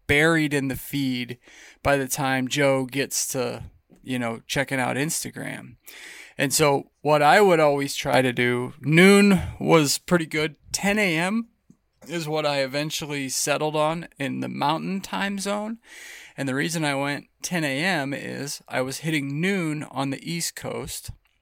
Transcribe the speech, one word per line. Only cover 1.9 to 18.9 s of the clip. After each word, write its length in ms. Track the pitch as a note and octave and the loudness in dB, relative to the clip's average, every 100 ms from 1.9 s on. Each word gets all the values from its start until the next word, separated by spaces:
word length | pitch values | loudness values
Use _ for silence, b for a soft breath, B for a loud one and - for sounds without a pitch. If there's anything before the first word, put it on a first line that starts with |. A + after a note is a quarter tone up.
| C#3+ | 0
the 100 | C3 | 0
time 400 | - C#3 C3 B2+ | -2 0 0 0
Joe 360 | C#3+ C#3 C3+ | 2 2 2
gets 420 | C3 C3+ C3 - - | 0 -4 -4 -4 -4
to, 360 | C3+ B2 A#2+ - - _ _ | -4 -4 -6 -12 -20 _ _
you 160 | A#2 B2+ | -8 -4
know, 220 | A#2+ A2+ - | -4 -6 -4
checking 320 | D3 C3+ C3+ | -4 -2 -2
out 180 | B2 B2 | -2 -2
Instagram. 800 | D3+ - - - - A2 B2 B2 B B B B B - | -2 -4 -8 -10 -10 -12 -14 -20 B B B B B -4
And 160 | C#3+ | -2
so 380 | C3 D3+ C#3 - _ | 2 2 2 -2 _
what 220 | D3 D3+ | 2 4
I 180 | D3 F#3 | 6 8
would 200 | G3+ E3 | 8 6
always 340 | D3+ C#3+ C#3 - | 6 4 -2 -4
try 240 | D3 C3+ | 2 4
to 100 | C3 | 4
do, 420 | A#2+ B2 B2 B2+ - | 2 2 0 -2 -6
noon 600 | C3+ D#3+ F#3+ G3+ G3+ F#3 - - | 2 8 8 10 8 4 2 -4
was 400 | C#3 D#3+ C#3+ - | 4 4 4 0
pretty 280 | - F3 D#3 | 0 0 0
good. 300 | D#3 D#3 D3+ - | -4 -4 -6 -10
Ten 280 | - G3 G#3 | -4 0 2
A 180 | G3+ D#3+ | 2 0
M 320 | F3+ A3 A3+ _ _ _ _ _ - | 0 -2 -6 _ _ _ _ _ -10
is 200 | E3+ D3+ | -6 -4
what 160 | D#3 D3+ | -2 0
I 140 | C#3+ | 0
eventually 680 | C3+ C#3 D3+ - D3 D3 C3+ | -2 -2 -4 -4 -6 -6 -4
settled 460 | - - C#3 D3+ D3+ | -4 -2 0 0 0
on 300 | D3+ E3 - - | 0 -2 -8 -8
in 220 | C#3 C3 | -6 -4
the 80 | B2+ | -6
mountain 520 | C3 C#3 D#3 D#3+ F#3+ | -2 -2 -2 -4 -6
time 380 | - F#3+ G3 G3+ | -6 -6 -4 -4
zone. 400 | G3 G#3 G#3+ A3+ B B B B B - | -4 -6 -6 -10 B B B B B -8
And 120 | C#3 | -4
the 60 | |
reason 300 | C3 E3 E3 | -2 -2 -2
I 100 | D3 | -2
went 320 | C3+ C#3 C#3+ - _ | -2 -4 -6 -10 _
ten 220 | - F3+ | -6 -4
A 180 | D3+ C3+ | -2 -2
M 300 | F3+ F3 C3+ | -2 -2 -4
is 500 | C3+ B2 B2+ C#3+ - - | -6 -8 -8 -10 -12 -6
I 120 | B2+ | -4
was 160 | C3 | -4